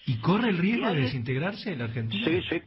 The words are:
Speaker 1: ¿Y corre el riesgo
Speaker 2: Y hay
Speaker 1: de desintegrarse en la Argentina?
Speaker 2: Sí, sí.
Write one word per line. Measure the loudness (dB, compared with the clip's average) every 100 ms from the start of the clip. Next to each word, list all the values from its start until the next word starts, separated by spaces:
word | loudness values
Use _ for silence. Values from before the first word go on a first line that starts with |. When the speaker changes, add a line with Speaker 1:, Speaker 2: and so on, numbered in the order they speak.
| -4
Speaker 1:
¿Y | 0
corre | 2 2 4
el | 2
riesgo | 2 2
Speaker 2:
Y | 2
hay | 2
Speaker 1:
de |
desintegrarse | 0 0 -2 -2 -2 -4 -6
en | -4
la | -4
Argentina? | -4 -2 0
Speaker 2:
Sí, | 2 0 0
sí. | -4